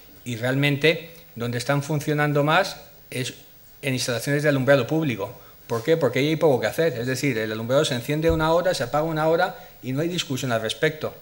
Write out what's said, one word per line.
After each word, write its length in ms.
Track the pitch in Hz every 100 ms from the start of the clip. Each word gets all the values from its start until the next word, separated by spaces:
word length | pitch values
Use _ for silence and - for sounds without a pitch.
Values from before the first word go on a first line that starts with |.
| - -
Y 120 | 123 113
realmente, 760 | 123 139 143 139 156 170 - - - 113
donde 220 | 120 117
están 240 | 131 143
funcionando 600 | 139 147 156 151 147 143
más 340 | 147 175 196 - - - -
es 240 | 123 131 - - - - -
en 120 | 139
instalaciones 480 | 127 127 117 143 143
de 60 | 147
alumbrado 380 | 139 127 143 117
público. 520 | 160 151 104 104 - - - -
¿Por 160 | 113
qué? 140 | 160 160
Porque 240 | 127 127
ahí 80 | 151
hay 80 | 151
poco 240 | 160 120
que 80 | 107
hacer. 240 | - 165
Es 120 | 113 123
decir, 300 | 127 143 110
el 120 | 110
alumbrado 340 | 110 113 127
se 100 | 123
enciende 360 | 123 131 156 165
una 220 | 160 160
hora, 200 | 170 180
se 120 | 170
apaga 200 | 123 147
una 220 | 165 156 156
hora 300 | 165 180 - - -
y 100 | 123
no 80 | 135
hay 80 | 170
discusión 440 | 180 - 131 131
al 100 | 113
respecto. 500 | 110 - 156 156 101 -